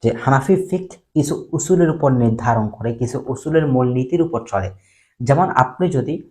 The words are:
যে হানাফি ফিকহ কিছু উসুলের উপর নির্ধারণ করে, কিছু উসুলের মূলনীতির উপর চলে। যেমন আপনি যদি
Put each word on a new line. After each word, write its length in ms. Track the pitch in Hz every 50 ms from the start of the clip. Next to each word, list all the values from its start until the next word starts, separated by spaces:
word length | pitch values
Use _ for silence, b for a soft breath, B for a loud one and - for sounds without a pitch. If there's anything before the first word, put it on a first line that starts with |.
| -
যে 60 | 120 113 - -
হানাফি 320 | - 135 135 131 - 190 185 190 -
ফিকহ 220 | - 180 185 - - - _ _ _
কিছু 200 | 156 143 139 - - - - -
উসুলের 380 | 160 - - 185 175 175 160
উপর 200 | 156 165 - 139 131
নির্ধারণ 540 | 123 120 117 110 113 - 123 117 110 107 107 -
করে, 140 | - 110 117 120 117
কিছু 160 | 123 117 - 139 - - -
উসুলের 320 | - - 160 156 160 156
মূলনীতির 560 | 147 131 127 127 127 123 127 127 127 - 175 165
উপর 140 | 160 - 117 - -
চলে। 180 | - 98 92 95 - b b b b b b b b b
যেমন 260 | 120 117 139 151 180 190 - - -
আপনি 240 | - - - 180 175
যদি 240 | - 135 120 - - - - -